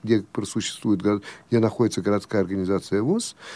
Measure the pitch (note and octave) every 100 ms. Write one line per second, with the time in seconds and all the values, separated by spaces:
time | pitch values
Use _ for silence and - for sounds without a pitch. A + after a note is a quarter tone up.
0 | A2 A2 G2 - G2+ A2+ - - A2+ G2
1 | G2 G#2 - - - A#2 A2 - A2+ -
2 | F#2+ G2+ - G#2+ F2+ G2 F#2 G2 - G2
3 | B2 G#3+ - - -